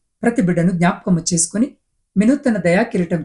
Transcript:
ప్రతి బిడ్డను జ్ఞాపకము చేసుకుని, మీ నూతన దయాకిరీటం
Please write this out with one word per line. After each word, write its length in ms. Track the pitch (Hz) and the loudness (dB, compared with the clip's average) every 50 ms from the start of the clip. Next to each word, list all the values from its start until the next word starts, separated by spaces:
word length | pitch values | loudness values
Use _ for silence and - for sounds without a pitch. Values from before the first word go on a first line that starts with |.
| _ _ _ _ | _ _ _ _
ప్రతి 200 | - 240 233 - | -4 -2 0 0
బిడ్డను 300 | 190 175 175 170 165 190 190 165 | 0 0 0 2 0 0 0 2
జ్ఞాపకము 400 | 175 175 208 - - 208 180 160 165 - | 0 0 0 -2 -2 -2 -2 -2 -2 -4
చేసుకుని, 360 | 180 165 - - - 202 254 285 - _ _ _ _ _ _ _ _ | -2 -2 -2 -2 -2 -2 -4 -4 -4 _ _ _ _ _ _ _ _
మీ 80 | 190 214 | 2 2
నూతన 300 | 233 285 285 - 247 220 202 175 | 4 2 2 0 -2 -2 0 0
దయాకిరీటం 540 | 175 175 202 233 - - 185 175 - 180 160 | 2 2 2 0 0 -2 -2 -2 -2 -4 -4